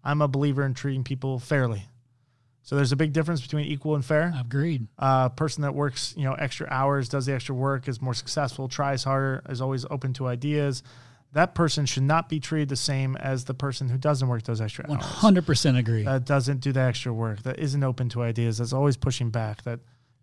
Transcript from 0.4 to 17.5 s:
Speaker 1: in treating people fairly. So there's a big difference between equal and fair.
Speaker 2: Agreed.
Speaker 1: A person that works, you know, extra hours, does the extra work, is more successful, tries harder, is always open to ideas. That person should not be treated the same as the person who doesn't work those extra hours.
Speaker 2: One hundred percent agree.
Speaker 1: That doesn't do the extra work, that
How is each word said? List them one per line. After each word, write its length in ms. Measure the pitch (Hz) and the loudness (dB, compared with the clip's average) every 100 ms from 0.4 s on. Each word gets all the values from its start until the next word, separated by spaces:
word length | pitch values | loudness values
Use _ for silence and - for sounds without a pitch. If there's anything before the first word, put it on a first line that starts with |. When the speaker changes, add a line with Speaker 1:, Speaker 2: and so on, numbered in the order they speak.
| 147 135 | 2 2
Speaker 1:
in 100 | 135 | 0
treating 280 | 127 143 131 | -2 -2 -2
people 340 | 123 131 135 127 | -4 -4 -4 -4
fairly. 420 | - 147 123 101 98 _ _ _ _ _ _ _ | 0 0 0 -2 -8 _ _ _ _ _ _ _
So 140 | - 139 | -4 0
there's 160 | 131 | 2
a 40 | 135 | 2
big 160 | 156 | 2
difference 280 | 147 156 160 | 0 0 -2
between 260 | - 151 147 | -2 -4 -2
equal 300 | 143 151 151 | -4 -2 0
and 80 | |
fair. 280 | 131 151 175 151 | 2 2 2 -2
Speaker 2:
Agreed. 480 | 120 139 165 143 110 - | -2 0 0 0 -4 -2
Speaker 1:
A 320 | 135 131 127 | 2 4 2
person 280 | 127 117 - | 0 -2 -2
that 120 | 143 | -2
works, 400 | 139 143 131 - - | -2 -2 -2 -6 -4
you 60 | |
know, 120 | 135 | -4
extra 340 | - 139 - - | -2 -4 -6 -4
hours, 380 | 131 139 139 120 | 0 2 2 0
does 180 | 139 131 | -2 -2
the 80 | |
extra 200 | 135 - 127 | -2 -4 -2
work, 320 | 135 135 135 | 0 0 -4
is 120 | 117 | -4
more 140 | 131 | -4
successful, 540 | 117 - - 135 - 131 | -4 -4 -2 -2 -4 -6
tries 340 | - 139 131 | -2 -2 0
harder, 400 | 135 135 135 135 - | 0 0 0 -2 -6
is 120 | 123 | -4
always 240 | 131 131 127 | -2 -4 -4
open 220 | 139 135 | -4 -4
to 140 | 127 127 | -4 -4
ideas. 560 | 120 143 147 143 127 - - - - _ | -2 0 0 0 -2 -8 -20 -20 -20 _
That 240 | 139 185 - | 2 2 4
person 300 | 160 151 139 | 2 2 0
should 180 | - | 2
not 240 | 135 160 165 | 2 2 2
be 100 | 156 | -4
treated 300 | - 156 143 | -2 0 0
the 80 | 135 | 0
same 400 | - 135 135 131 | -2 0 0 -2
as 280 | 135 131 | -4 -4
the 100 | 131 | -4
person 340 | 127 139 127 131 | -4 -4 -2 -2
who 100 | 127 | 0
doesn't 300 | 151 139 131 | 2 2 2
work 160 | 120 | 0
those 160 | 113 110 | -2 -2
extra 240 | 107 - | -2 -6
hours. 60 | - | -4
Speaker 2:
One 100 | 147 | -4
hundred 460 | - - 214 185 160 | -4 4 8 8 6
percent 300 | 143 151 127 | 4 4 4
agree. 260 | 117 113 | 4 2
Speaker 1:
That 200 | 107 131 127 | 2 0 2
doesn't 340 | 139 123 135 | 2 2 0
do 100 | 139 | 0
the 80 | 131 | 2
extra 300 | 131 120 127 | 2 0 -2
work, 300 | 113 113 104 | -2 -2 -4
that 160 | 123 | -6